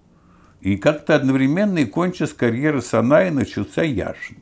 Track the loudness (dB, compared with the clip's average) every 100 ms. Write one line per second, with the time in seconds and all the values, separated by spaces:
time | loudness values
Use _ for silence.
0 | _ _ _ _ _ _ -4 0 0 0
1 | 2 2 2 2 2 2 0 0 -2 0
2 | -2 -2 -6 -2 -2 0 0 -2 0 0
3 | 4 4 2 0 -4 -4 -6 -4 -4 -4
4 | -6 -10 -16 -18